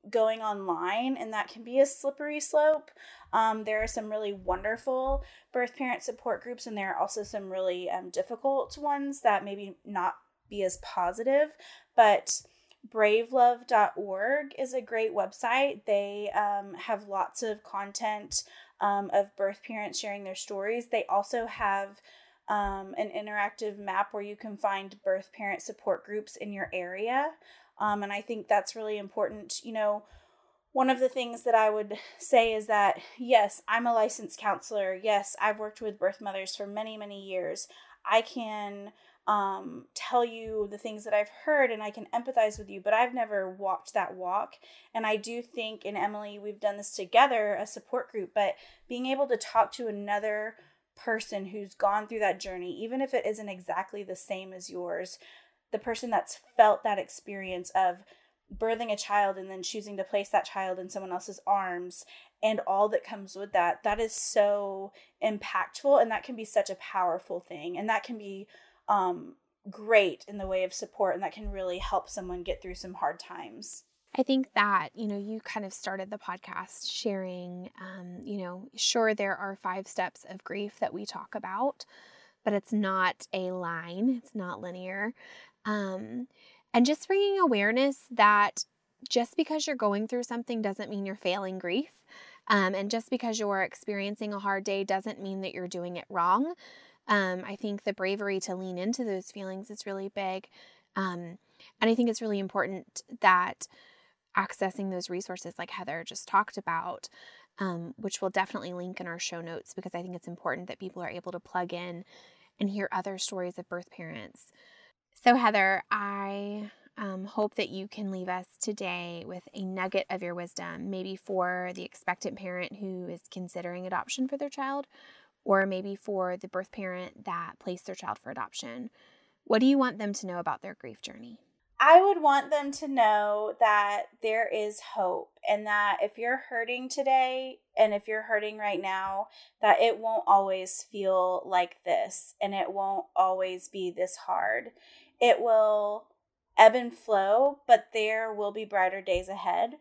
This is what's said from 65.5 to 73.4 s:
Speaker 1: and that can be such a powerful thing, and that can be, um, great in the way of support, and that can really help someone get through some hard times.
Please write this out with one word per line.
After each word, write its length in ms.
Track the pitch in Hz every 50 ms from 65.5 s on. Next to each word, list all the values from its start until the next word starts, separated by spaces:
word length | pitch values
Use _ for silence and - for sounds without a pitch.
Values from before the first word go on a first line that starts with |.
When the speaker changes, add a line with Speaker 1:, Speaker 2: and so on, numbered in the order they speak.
| - 190 180 - - - - 277 285 269 233
Speaker 1:
and 80 | 226
that 140 | 220 214 -
can 120 | - 247
be 80 | 220 220
such 240 | 214 - 320 285 -
a 60 | 190
powerful 640 | - - - - 190 185 180 160 - - - 175 175
thing, 380 | 175 - - 147 147 170 180 -
and 100 | 208 220
that 140 | 220 214 -
can 160 | - 247 214
be, 280 | 208 196 196 196 202 _ - - - _ _ _ _
um, 500 | - 208 202 185 180 180 175 - - - _ _ _ _ _ _ 202
great 560 | 190 220 214 208 226 214 202 180 135 - - -
in 80 | 202
the 100 | 202 190
way 160 | 190 190 185 185
of 100 | 185 -
support, 400 | - - 254 _ - 208 185 -
and 80 | 175 196
that 100 | 165 -
can 180 | 208 214 208
really 280 | 202 196 190 185 180 180
help 320 | - - - 185 - -
someone 320 | - - 185 180 180 180 175
get 180 | 190 180 -
through 140 | - 185 180
some 180 | - - 180 190
hard 260 | 196 - 147 165 -
times. 640 | - - 180 170